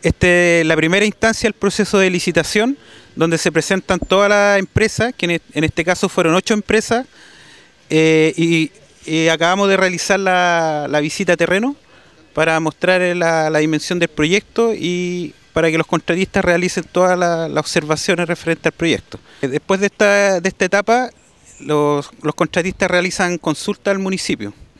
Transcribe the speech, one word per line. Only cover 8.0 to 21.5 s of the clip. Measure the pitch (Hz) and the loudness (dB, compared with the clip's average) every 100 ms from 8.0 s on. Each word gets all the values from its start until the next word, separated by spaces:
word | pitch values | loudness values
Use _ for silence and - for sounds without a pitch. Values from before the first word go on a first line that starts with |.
| 160 160 156 160 | 4 4 2 2
y, | 165 165 156 - _ _ - | 0 2 -2 -6 _ _ -6
y | 160 160 | 0 2
acabamos | 160 165 190 196 | 2 2 2 2
de | 196 | 2
realizar | 185 175 - 196 | 0 -2 -2 0
la, | 190 185 180 170 160 151 143 | 2 2 2 2 0 -2 -2
la | 147 | -2
visita | 147 - 190 | -2 -4 -2
a | 175 | 0
terreno | 170 180 240 285 _ - - _ - | 2 0 -2 -6 _ -20 -20 _ -12
para | - 160 160 | -2 0 0
mostrar | 160 - 180 185 180 | -2 -2 0 2 0
la, | 175 165 165 156 | 0 0 0 0
la | 156 | 0
dimensión | 156 151 - 180 | 0 -2 -2 -4
del | 165 | -4
proyecto | - 151 196 - - 233 | -2 0 0 -2 -2 -2
y | 220 170 180 180 180 175 - _ | -2 -4 -4 -4 -6 -8 -12 _
para | - 165 | -2 0
que | 160 | 0
los | 156 | -2
contratistas | 170 - 180 190 - | -4 -2 -2 0 0
realicen | 180 170 180 - 165 | 0 0 0 -4 -4
todas | - 185 180 | 0 2 2
la-, | 175 170 165 | 0 -2 -2
las | 143 | -4
observaciones | 151 175 151 156 - 175 175 | -2 -4 -2 -4 -2 -2 -2
referentes | 175 - 165 165 | -4 -4 -4 -4
al | |
proyecto. | - 170 110 - - _ - | -4 -2 -2 -4 -20 _ -8
Eh, | 139 | -6
después | 139 _ 190 | -6 _ -2
de | 202 | -2
esta, | _ 208 202 202 185 | _ 2 4 2 0
de | 180 | -2
esta | - | -2
etapa, | 185 196 202 233 254 - _ _ - | 0 0 2 0 0 -8 _ _ -20